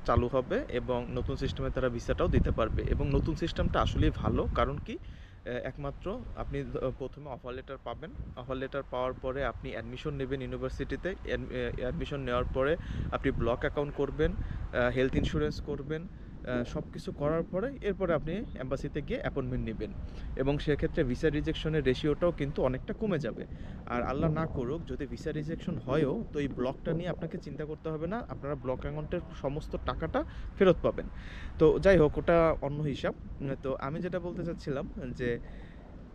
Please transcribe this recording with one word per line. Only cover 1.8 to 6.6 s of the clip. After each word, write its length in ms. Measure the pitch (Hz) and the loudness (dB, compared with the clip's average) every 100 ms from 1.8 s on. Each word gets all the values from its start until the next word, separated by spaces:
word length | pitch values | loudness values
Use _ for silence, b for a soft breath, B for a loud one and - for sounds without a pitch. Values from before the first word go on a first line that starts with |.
| 127 | 0
ভিসাটাও 380 | 120 - 127 165 | 0 0 2 6
দিতে 240 | 127 - | 6 6
পারবে। 320 | - 110 - | 4 2 2
এবং 260 | - - 143 | 2 2 4
নতুন 260 | 139 160 151 | 4 2 0
সিস্টেমটা 460 | 165 - 175 - | -2 2 2 4
আসলেই 280 | 110 135 156 | 2 4 4
ভালো, 380 | - 107 120 - 120 | 4 2 2 2 2
কারণ 220 | 120 147 | 2 0
কি, 200 | - 285 | -6 -8
আহ, 520 | - - - - - | -10 -14 -16 -12 -6
একমাত্র 720 | 123 - 139 143 139 - 120 - - | -4 -4 -4 -6 -6 -6 -6 -8 -6
আপনি 260 | 127 139 | -4 -2